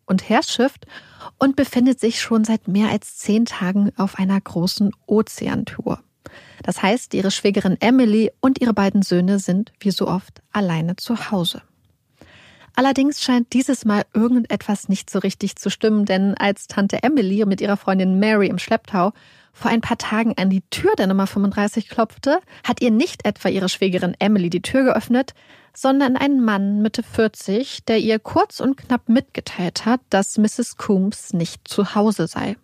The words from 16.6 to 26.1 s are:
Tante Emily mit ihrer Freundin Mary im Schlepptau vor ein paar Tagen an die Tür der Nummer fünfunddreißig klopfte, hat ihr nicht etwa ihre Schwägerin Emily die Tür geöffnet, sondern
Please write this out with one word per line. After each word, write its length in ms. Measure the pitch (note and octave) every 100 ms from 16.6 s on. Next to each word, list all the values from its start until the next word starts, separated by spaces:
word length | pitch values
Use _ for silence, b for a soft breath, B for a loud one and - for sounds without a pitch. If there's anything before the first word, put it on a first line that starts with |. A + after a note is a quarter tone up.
| -
Tante 340 | - G3 -
Emily 420 | B3 D4+ F#3+ G3+ G#3
mit 160 | G3
ihrer 160 | G3+ G3+
Freundin 420 | - F#3+ F#3 F#3+
Mary 280 | G#3+ G#3+ F#3+
im 120 | F3+
Schlepptau 520 | - A3+ - G3+ F#3 b b b b
vor 180 | _ A3
ein 100 | A3+
paar 160 | - A#3
Tagen 360 | - G#3+ A3+ -
an 120 | F#3+
die 140 | F#3+ -
Tür 260 | - F#4+ A4
der 100 | F#3+
Nummer 200 | G3 G3
fünfunddreißig 640 | G#3 G3+ G#3 G3+ - -
klopfte, 500 | - A3 - C4+ E4 B B
hat 180 | - A3+
ihr 100 | A#3
nicht 340 | A3 E4+ - G#3
etwa 240 | G3+ F#3+
ihre 200 | F#3+ F#3
Schwägerin 460 | - F#3+ F3+ F3+ -
Emily 300 | G#3 G#3 E3+
die 120 | F3+
Tür 220 | - C4
geöffnet, 500 | C4 A3+ - A#3+ C4+ b b b b
sondern 440 | - C4 C#4 C4+